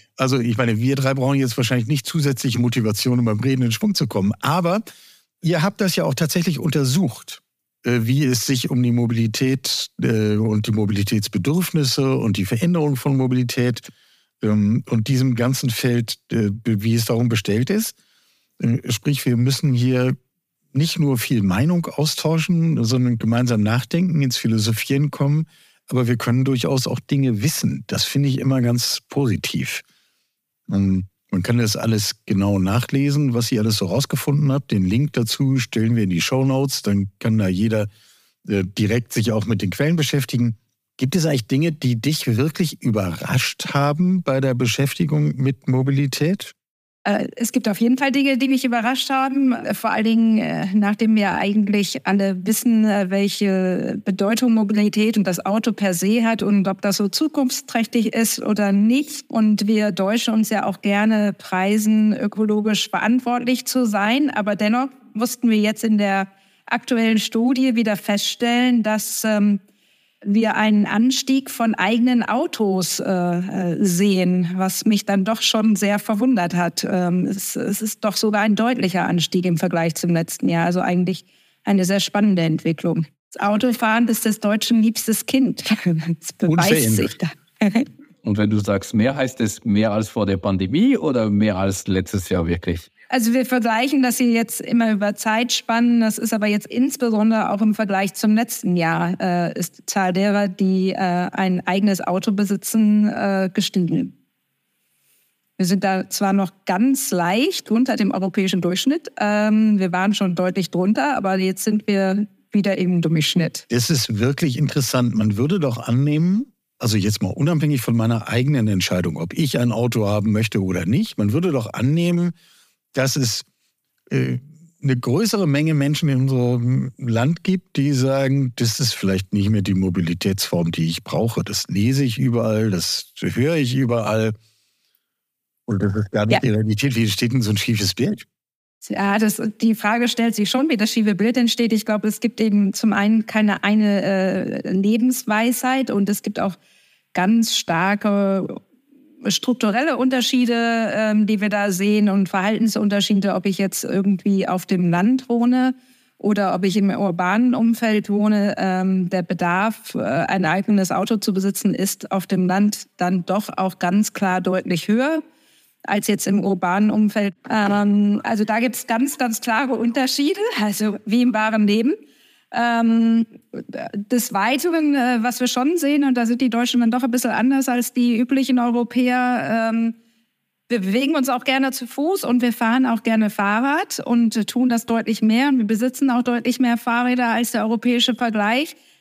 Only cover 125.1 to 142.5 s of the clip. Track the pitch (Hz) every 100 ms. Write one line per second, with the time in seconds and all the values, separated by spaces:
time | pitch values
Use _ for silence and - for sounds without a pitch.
125.1 | 151 226 208 165 143 156 147 143 147 151
126.1 | 131 135 131 123 123 120 131 131 - 123
127.1 | 113 135 170 - 185 - - 139 131 135
128.1 | 135 135 139 127 - 117 - 131 - 95
129.1 | 95 98 101 98 107 95 92 92 90 85
130.1 | 85 98 92 - 87 82 82 80 82 -
131.1 | 73 117 - 85 104 - 95 113 135 131
132.1 | 110 135 117 113 107 110 90 - - -
133.1 | - 90 104 143 165 127 135 120 120 107
134.1 | 110 110 104 _ _ _ _ _ _ _
135.1 | _ _ _ _ _ - 98 101 104 101
136.1 | 107 107 196 127 107 110 104 139 117 110
137.1 | - 120 131 107 101 - 104 98 - 165
138.1 | 202 - _ _ _ _ _ - 202 196
139.1 | 208 214 208 220 - 226 214 208 233 240
140.1 | 233 233 220 208 254 320 233 214 233 214
141.1 | 190 220 247 240 - 226 220 - 214 214
142.1 | - 233 - 220